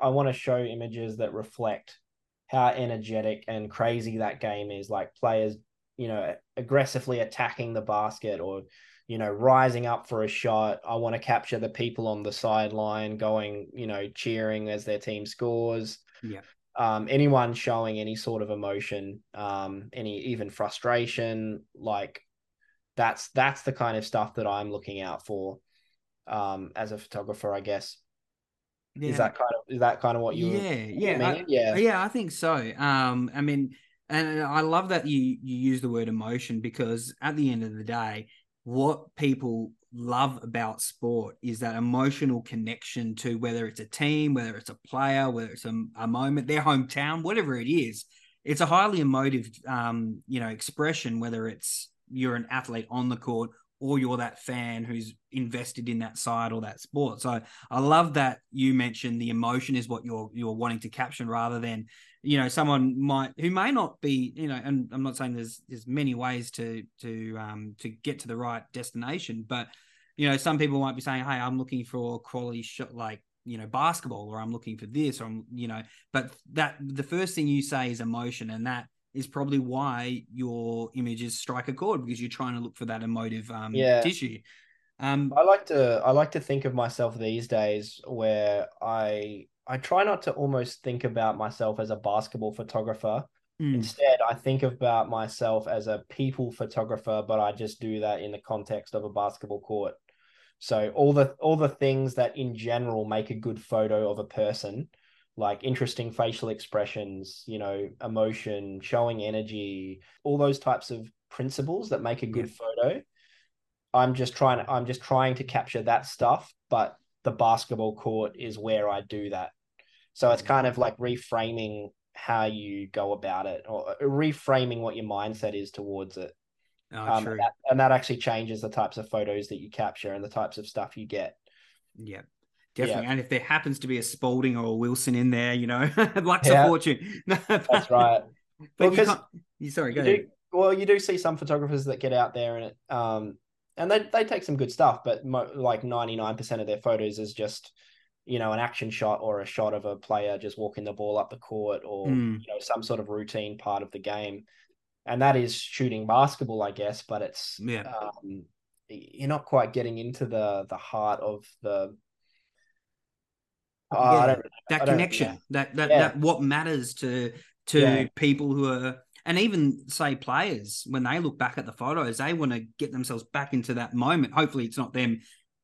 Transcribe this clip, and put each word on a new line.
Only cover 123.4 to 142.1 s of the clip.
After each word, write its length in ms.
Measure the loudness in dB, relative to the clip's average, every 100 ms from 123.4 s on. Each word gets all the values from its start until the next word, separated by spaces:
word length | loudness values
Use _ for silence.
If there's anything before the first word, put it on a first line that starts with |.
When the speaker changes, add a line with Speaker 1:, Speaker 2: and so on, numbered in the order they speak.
| -4
Speaker 1:
it, 200 | -8 -8
or 260 | -8 -6 -2
reframing 800 | 0 2 0 0 2 2 2 -2
what 160 | -4 -6
your 80 | -4
mindset 480 | -4 -4 -4 -4
is 180 | -4 -8
towards 460 | -10 -8 -8 -8 -10
it. 160 | -12 -14 _ _ _ _ _
Speaker 2:
Oh, 160 | -6 0
Speaker 1:
Um, 160 | 0
Speaker 2:
true. 140 | 0 0
Speaker 1:
that, 160 | 0 0 2
and 100 | 6
that 120 | 8
actually 260 | 6 4 -4
changes 440 | -2 -2 -2 -6
the 80 | -4
types 280 | -2 -2 -2
of 100 | -4
photos 380 | -2 0 -2 -6
that 120 | -10
you 80 | -10
capture 420 | -6 -6 -4 -8
and 120 | -8
the 60 | -8
types 280 | -4 -4 -6
of 100 | -10
stuff 300 | -8 -8 -10
you 80 | -8
get. 320 | -6 -6 -10 _ _ _ _ _ -20
Speaker 2:
Yeah, 280 | -16 -16 -18 _ _ _ _
definitely. 300 | -2 0 0
Speaker 1:
Yeah. 80 | 0
Speaker 2:
And 80 | -2
if 100 | 0
there 100 | -2
happens 400 | 2 0 2 -4
to 80 | -2
be 120 | -2
a 40 |
Spalding 540 | -4 -2 0 2 2 0
or 80 | 0
a 80 |
Wilson 400 | 0 0 0 2
in 160 | 4 4
there, 240 | 4 2
you 140 | 0 0
know, 200 | 2 2 4
<laughs> 200 | 2 4
luck's 340 | 2 6 8
Speaker 1:
Yeah. 140 | 10
Speaker 2:
a 40 | 10
fortune. 560 | 6 4 0 -2 -8
<laughs> 40 | 0
But 400 | 0 4 2 6
Speaker 1:
That's 200 | 4 6
right. 320 | 8 8 6 2 -18 _ _
Speaker 2:
but 260 | -12 4 6
Speaker 1:
Well, 60 |
Speaker 2:
you 60 | 8
Speaker 1:
'cause 100 | 6
Speaker 2:
can't, 140 | 6 -2 -20 -20 -12
you, 100 | -8
sorry, 240 | -2 -2
go 80 | 2
Speaker 1:
you 60 | 6
Speaker 2:
ahead. 100 | 4
Speaker 1:
do, 100 | 4 _ _
well, 220 | 4 6
you 140 | 6 6
do 100 | 6
see 220 | 6 0
some 180 | 0 0
photographers 480 | 0 0 2 0 0
that 140 | -2
get 120 | 2